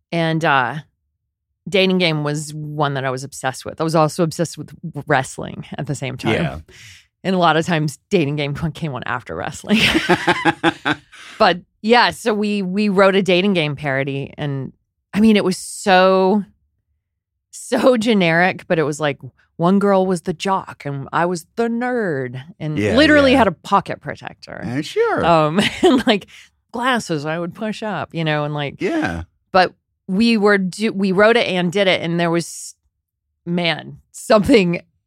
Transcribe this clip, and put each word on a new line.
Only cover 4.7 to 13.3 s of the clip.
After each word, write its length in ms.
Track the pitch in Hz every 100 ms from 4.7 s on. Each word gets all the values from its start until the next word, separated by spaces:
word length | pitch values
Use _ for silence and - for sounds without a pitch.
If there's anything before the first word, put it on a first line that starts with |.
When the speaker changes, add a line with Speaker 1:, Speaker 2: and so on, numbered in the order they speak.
| - 165 143 -
Speaker 1:
wrestling 580 | 139 135 - - - - -
at 80 | 143
the 80 |
same 240 | 143 135 -
time. 160 | -
Speaker 2:
Yeah. 240 | 110 82 71 - - - - _ _
Speaker 1:
And 120 | 175
a 40 | 185
lot 180 | 170 156
of 80 |
times 340 | 165 165 156 - -
Dating 260 | 190 139 147
Game 160 | 143
<laughs> 200 | 143 160
came 200 | - 160
on 80 | 123 -
after 280 | 123 -
wrestling. 440 | 82 104 - - 214
<laughs> 60 | - 320 - 349 - 1047 988 - 165 - 143 147 _ - - -
But 220 | 208 175 - _
yeah, 280 | 214 233 196
so 220 | 165 233
we, 300 | 214 208 208
we 260 | 185 190 208
wrote 280 | 190 196 196
a 60 |
Dating 320 | 190